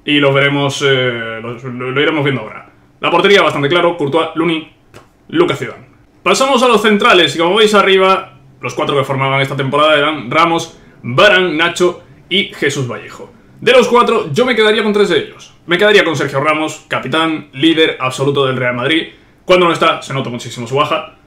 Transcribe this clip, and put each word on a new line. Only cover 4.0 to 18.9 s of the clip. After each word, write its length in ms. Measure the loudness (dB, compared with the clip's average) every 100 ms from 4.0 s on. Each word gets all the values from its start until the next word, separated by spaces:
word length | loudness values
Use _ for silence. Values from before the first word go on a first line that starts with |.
| -2 -2 -2 -2
Lunin, 320 | -2 -4 -8 _ _ -20 -20 _ -4
Lucas 280 | 0 0 -2
Zidane. 280 | -8 -14 -20 _ _ _
Pasamos 400 | -2 0 2 2
a 60 | 2
los 160 | 2
centrales, 520 | 2 2 4 4 2 0
y 40 |
como 160 | 0 2
veis 180 | 4
arriba, 680 | 4 4 4 4 2 -2 -18 -20 -14
los 140 | -10 -6
cuatro 200 | -2 -2
que 80 |
formaban 380 | -2 -2 -2 -2
esta 140 | -2 -4
temporada 420 | -2 2 2 2
eran 320 | 0 -4 -4
Ramos, 500 | 0 2 0 -6 -14 -20 -14
Varane, 540 | -4 2 4 4 2 0
Nacho 480 | -2 0 -2 -2 -12 -20 -6
y 240 | -4 -4
Jesús 340 | -4 -4 -4 -6
Vallejo. 460 | -8 -14 -18 -20 -20 _ -4
De 120 | 2
los 160 | 4 4
cuatro, 440 | 4 2 0 -2
yo 140 | 0 0
me 100 | 2
quedaría 280 | 2 2
con 100 | 0
tres 160 | 0 2
de 80 | 0
ellos. 360 | -2 -12 -20 _ -4
Me 120 | 0
quedaría 260 | 4 4
con 120 | 2 -2
Sergio 240 | -4 -2
Ramos, 440 | -2 -2 -4 -8 -8
capitán, 600 | -8 -4 -2 -2 -4 -10
líder 440 | -2 0 2 0 0
absoluto 460 | -6 -4 -2 0 -2
del 120 | -2
Real 180 | -4 -4
Madrid. 340 | -2